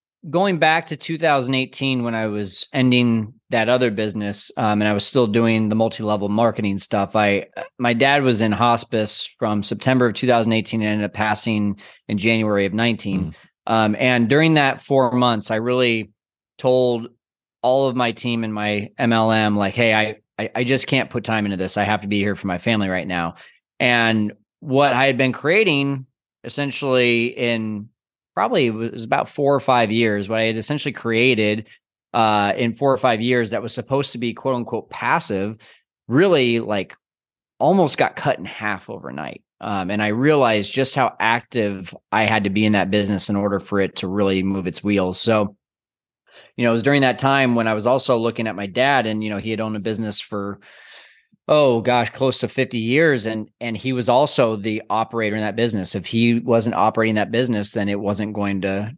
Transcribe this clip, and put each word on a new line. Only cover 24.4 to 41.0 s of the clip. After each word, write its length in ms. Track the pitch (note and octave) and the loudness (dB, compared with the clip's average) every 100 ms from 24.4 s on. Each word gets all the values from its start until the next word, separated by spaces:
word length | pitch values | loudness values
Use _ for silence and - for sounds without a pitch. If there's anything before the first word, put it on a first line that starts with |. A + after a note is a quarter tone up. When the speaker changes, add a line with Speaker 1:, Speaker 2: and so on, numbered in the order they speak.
| _ _ | _ _
Speaker 1:
what 340 | D#3 C3 C#3+ | -2 2 2
I 140 | A#2+ C#3 | 2 2
had 100 | B2 | 2
been 160 | C3 | 0
creating 720 | A2+ D3 G3 G3+ C#3 C#3 C3+ C3 _ _ _ | 0 0 2 2 0 -2 -4 -10 _ _ _
essentially 840 | B2 - C#3+ - C#3+ B2+ A#2+ A#2 A#2+ B2 | -10 -6 -6 -4 0 2 4 2 0 -2
in 520 | A#2+ A#2 A2 G#2 A2 _ _ _ _ | -2 -2 -4 -8 -12 _ _ _ _
probably 340 | - A3 G#3+ A#2+ | -4 0 2 0
it 40 | |
was 320 | A2 A#2 - | -2 -6 -8
about 240 | A2+ C3+ - | -2 -2 -2
four 260 | - C#3 | -2 0
or 60 | C#3 | 2
five 320 | - B2 A2 | 2 2 2
years, 380 | A2 A2+ G#2 G2 | 2 2 0 -2
what 100 | A2 | 0
I 40 | |
had 120 | A2+ A2 | 0 -2
essentially 380 | G#2 D3 D3 | -4 -4 -6
created, 760 | - A#2 A2+ C3 A2 G#2+ G#2+ G#2+ _ _ _ _ | -6 -2 2 4 4 2 0 -6 _ _ _ _
uh, 400 | A#2 A2 G#2 G2+ - | 0 2 4 2 0
in 180 | A#2 | -2
four 180 | A2+ C#3 | 0 0
or 60 | B2+ | 2
five 220 | C3 A2 | 2 0
years 300 | A#2+ B2 A2 | 0 0 0
that 120 | G#2+ | -4
was 120 | A2+ | -6
supposed 400 | - - C3+ C#3 | -8 -4 -2 -2
to 40 | A#2+ | -4
be 160 | A#2+ | -6
quote 220 | A2 C3+ B2 | -4 -4 -4
unquote 340 | A2 A2+ - | -4 -6 -8
passive, 680 | - B2 E3 - G2 G2+ A2 - - _ _ - | -6 0 0 0 -4 -4 -8 -18 -20 _ _ 0
really, 540 | B2+ G3 D#3+ B2 A#2 | 2 4 4 4 2
like, 340 | A2 G2+ F#2 - _ _ _ _ _ - | 0 -4 -6 -12 _ _ _ _ _ -2
almost 380 | C#3 G3 D3+ - | 2 4 2 2
got 180 | C3 - | -2 0
cut 240 | D3 - | -2 -2
in 60 | F#2+ | -6
half 440 | - G#2+ F#2+ - | -8 -6 -6 -10
overnight. 540 | G#2+ C2 C2+ C2+ - _ - | -14 -12 -10 -12 -14 _ -12
Um, 320 | A2 G2 F2+ | -6 -4 -4
and 100 | G#2 | -2
I 60 | G#2+ | -2
realized 640 | A2 C#3+ D3+ A#2+ G#2+ G2 | 0 2 4 4 2 -2
just 220 | C3+ C3 | -2 -2
how 180 | C#3+ | 0